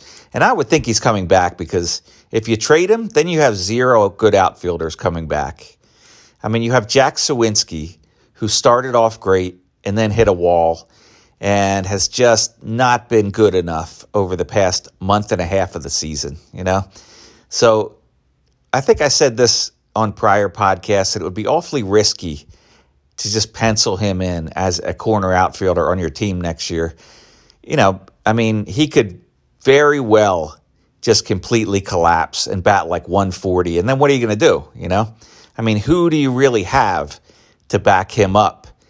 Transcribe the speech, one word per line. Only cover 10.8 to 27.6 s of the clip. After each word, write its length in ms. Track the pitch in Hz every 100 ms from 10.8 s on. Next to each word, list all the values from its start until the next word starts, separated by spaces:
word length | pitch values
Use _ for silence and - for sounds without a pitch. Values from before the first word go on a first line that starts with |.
| - _ _ _ _ _
and 460 | 101 101 98 98 92
has 220 | 101 -
just 560 | - 120 113 - _
not 460 | - 113 127 120 -
been 200 | 113 101
good 240 | 98 107
enough 500 | 92 85 80 82 - -
over 220 | 104 92 90
the 100 | 87
past 420 | 107 92 90 - -
month 320 | 95 104 101
and 80 | 92
a 60 | 87
half 300 | 95 90 85
of 80 |
the 60 | 78
season, 480 | - 80 73 71 73 _
you 120 | -
know? 200 | 92 95 95 - - - - _ _
So 480 | - 117 110 101 _ _ _ _ _ _ _ _
I 80 | 127
think 200 | 139 214
I 60 | 147
said 300 | - 143 113
this 340 | 120 - - _ _ -
on 180 | 110
prior 360 | 92 110 101 101
podcasts, 640 | 87 101 95 - 101 95
that 80 | 107
it 20 |
would 120 | 87 92
be 120 | 101
awfully 360 | 156 170 147
risky 640 | 95 104 101 - 87 73 - - _ _ _ _ _ -
to 140 | 104
just 220 | 110 -
pencil 440 | - 113 107 117 92
him 240 | 101 92
in 280 | 92 87 80 -
as 240 | 92 87
a 140 | -
corner 400 | 92 113 107 95
outfielder 560 | 92 90 - 95 87 78
on 100 | 92
your 100 | 82
team 300 | 78 104 90
next 300 | 85 80 -
year, 260 | 82 80 - - - _ _ _ _